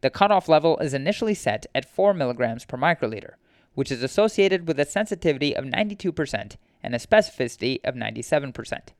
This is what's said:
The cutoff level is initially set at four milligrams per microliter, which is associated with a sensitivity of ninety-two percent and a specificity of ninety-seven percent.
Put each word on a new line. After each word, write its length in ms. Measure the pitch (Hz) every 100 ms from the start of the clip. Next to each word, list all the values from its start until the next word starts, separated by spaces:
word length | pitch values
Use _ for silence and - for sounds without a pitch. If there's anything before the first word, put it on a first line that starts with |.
The 80 | 131
cutoff 400 | - 202 202 -
level 280 | 156 160 156
is 140 | 151
initially 400 | 135 135 208 220
set 320 | 208 - 107 -
at 160 | 139 -
four 240 | - 196
milligrams 520 | 190 131 120 120 117 -
per 120 | 127
microliter, 580 | 151 170 120 110 - - _ _ _ -
which 160 | 135
is 120 | 127
associated 640 | 131 - 214 - 196 185 165
with 100 | 147
a 80 | 147
sensitivity 720 | - 214 185 170 139 143 -
of 80 |
ninety-two 480 | 135 170 214 208 185
percent 460 | 160 143 - 104 - _ _
and 100 | -
a 60 | 120
specificity 800 | - 214 - - 123 - 120 131 -
of 100 | 127
ninety-seven 560 | 110 110 117 151 139
percent. 400 | 123 113 - - _